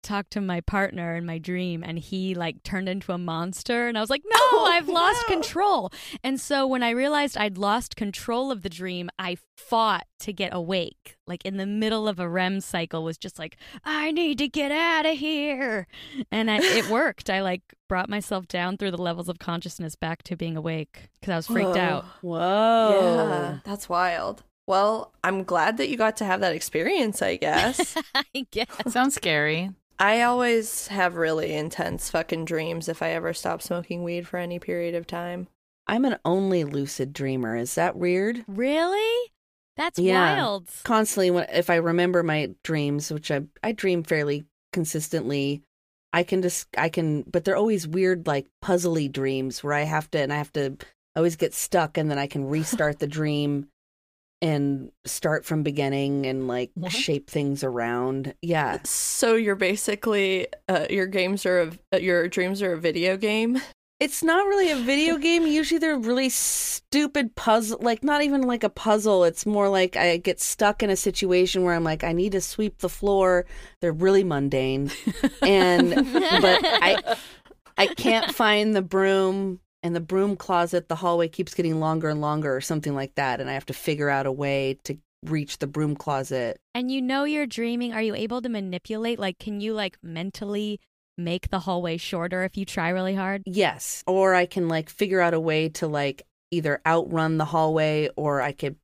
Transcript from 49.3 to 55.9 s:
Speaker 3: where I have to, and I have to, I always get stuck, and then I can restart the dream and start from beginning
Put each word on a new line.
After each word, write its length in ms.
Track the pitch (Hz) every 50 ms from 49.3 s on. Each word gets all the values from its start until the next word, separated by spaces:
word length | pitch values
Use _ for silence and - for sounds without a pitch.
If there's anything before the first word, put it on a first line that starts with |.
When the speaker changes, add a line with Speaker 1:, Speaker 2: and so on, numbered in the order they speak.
| 135 135 131 135 123 -
Speaker 3:
where 120 | - 147 147
I 80 | 147
have 280 | 147 156 156 156 156 -
to, 80 | - 156
and 120 | 143 135
I 60 | 147 147
have 160 | 147 - _
to, 200 | 151 143 135 139 - - - _ _ _ _ _
I 40 | 156
always 180 | 165 175 165
get 160 | - 170 -
stuck, 460 | - - - - - 180 160 151 _ 170
and 120 | 156 156
then 80 | 147 139
I 100 | 139 143
can 180 | - 143 139
restart 520 | 135 147 160 160 - - - 156 151 147 -
the 80 | 160
dream 600 | - - 156 156 151 147 147 147 143 143 143 139 - _ _ _ _ _ _ _ _ _ _ _ _ _ _ -
and 480 | 160 151 143 143 143 139 135 131 - _ _ _
start 380 | - - - - 165 156 - -
from 180 | - 160 156 147
beginning 600 | 143 143 147 139 135